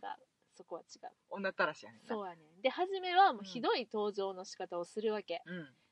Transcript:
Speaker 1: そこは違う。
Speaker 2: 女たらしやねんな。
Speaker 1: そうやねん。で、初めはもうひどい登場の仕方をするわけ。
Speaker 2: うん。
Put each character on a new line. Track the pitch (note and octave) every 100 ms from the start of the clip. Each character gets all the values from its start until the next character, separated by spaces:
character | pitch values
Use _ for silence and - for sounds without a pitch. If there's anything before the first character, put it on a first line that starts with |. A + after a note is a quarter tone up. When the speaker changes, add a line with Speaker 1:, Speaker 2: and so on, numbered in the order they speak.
| G2 - _ _ _
Speaker 1:
そ | -
こ | - E3+
は |
違 | - - -
う。 | - -
Speaker 2:
女 | G3 G3
た | - F3
ら |
し | D#3 G#3
や |
ね | A3+
ん |
な。 | -
Speaker 1:
そ | A3
う | G3
や | E3
ね | D#3 E3+
ん。 |
で、 | B3
初 | C#4 F#4 G4
め | F4+ F4+
は | G4
も | A#3
う |
ひ | G3 D#3
ど | D#4
い | G#4+ A#3
登 | A3 G#3
場 | G3 G3
の | F#3 F#3+
仕 | -
方 | F3+ F3
を | F3
す | -
る | A3
わ | G#3+
け。 | - E3+ -
Speaker 2:
う |
ん。 | F3+ D3 - _